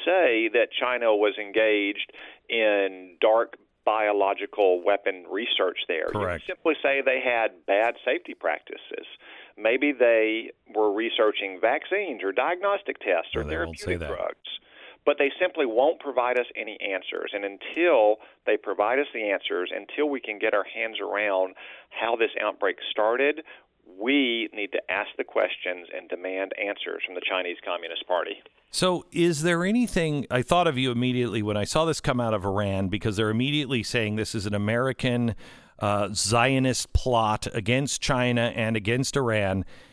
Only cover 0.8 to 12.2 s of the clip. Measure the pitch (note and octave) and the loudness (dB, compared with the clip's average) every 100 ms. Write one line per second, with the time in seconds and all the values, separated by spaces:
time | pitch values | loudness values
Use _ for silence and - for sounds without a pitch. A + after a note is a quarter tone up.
0.8 | B2+ B2 A#2 G#2+ G#2 G#2+ G2+ G#2 A2 G#2 | -2 0 2 4 2 0 -2 2 4 4
1.8 | G2+ G2+ - - - - - A#2 G#2+ G2+ | 0 -4 -8 -12 -20 -18 -6 0 2 4
2.8 | G2 F#2 F#2 F2 A2 A2+ - - _ _ | 2 -4 -16 0 4 4 2 -4 _ _
3.8 | - A2 G#2+ G2+ G2 F#2+ G2 - F#2+ F2+ | 0 2 2 4 2 0 -4 2 4 4
4.8 | F2 G2+ - F#2 F2 F#2+ B2 - F#2 - | 2 0 0 -6 -6 -4 -2 0 0 -2
5.8 | - E2 E2+ G#2 F#2+ F2 - F3+ E3 D3 | -4 -2 -2 -2 -2 -4 -8 -4 0 2
6.8 | C#3+ C#3 C3 C3 B2+ A#2 A2 - - G2+ | 2 0 0 0 0 2 0 -2 0 2
7.8 | A#2 - B2 D#3+ - - E2+ D2+ - - | 2 0 -2 -4 -4 -6 -4 -4 -6 -16
8.8 | - - - - - - - - A2 C3 | -12 -12 -14 -18 -20 -20 -20 -4 0 2
9.8 | D3 B2+ A#2+ A2+ A2 A2 G#2+ - - G#2+ | 2 4 6 6 4 0 -6 -14 -8 2
10.8 | G#2+ G2+ A#2 - G#2+ - G2 F2+ A2 D3 | 2 2 0 2 2 2 -4 -2 0 0
11.8 | - G3 F#3+ A2 | -2 -4 -4 -4